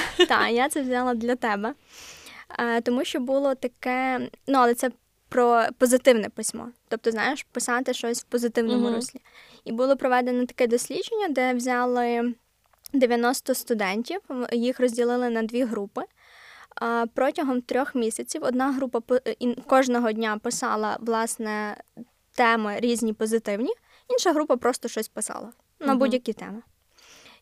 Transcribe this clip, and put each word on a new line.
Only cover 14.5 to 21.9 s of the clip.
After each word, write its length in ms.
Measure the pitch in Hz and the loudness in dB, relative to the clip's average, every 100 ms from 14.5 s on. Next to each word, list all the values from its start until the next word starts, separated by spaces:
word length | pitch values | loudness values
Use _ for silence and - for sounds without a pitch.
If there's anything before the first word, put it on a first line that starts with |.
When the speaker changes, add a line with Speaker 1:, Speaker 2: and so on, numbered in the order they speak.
| 240 | -2
Speaker 1:
їх 240 | 240 254 | 0 2
розділили 500 | 254 233 240 247 247 | 0 2 0 0 0
на 140 | 226 | -2
дві 200 | 226 240 | -2 -2
групи. 380 | 254 220 202 - 381 _ _ - - - - - | -2 -2 -6 -8 -10 _ _ -20 -20 -20 -18 -8
А, 220 | 233 233 233 - | -4 -2 -2 0
протягом 460 | 262 311 277 254 | 0 0 0 -2
трьох 340 | 247 247 277 254 | -2 -2 -2 -2
місяців 480 | 226 - 247 320 | -2 -2 -6 -4
одна 280 | 285 247 262 | -2 0 0
група 280 | 262 262 233 | 0 -2 -2
по-, 160 | - 254 | 0 0
е, 200 | - - | 0 -4
ін-, 160 | 247 240 - | -2 -4 2
кожного 440 | 262 262 240 240 | 2 4 2 0
дня 260 | 220 226 214 | 0 -2 -4
писала, 540 | 233 240 240 214 214 - | -4 -4 -2 -2 -2 -4
власне, 760 | 226 226 226 - 220 214 208 - - | -2 -2 -2 -4 -6 -4 -6 -10 -16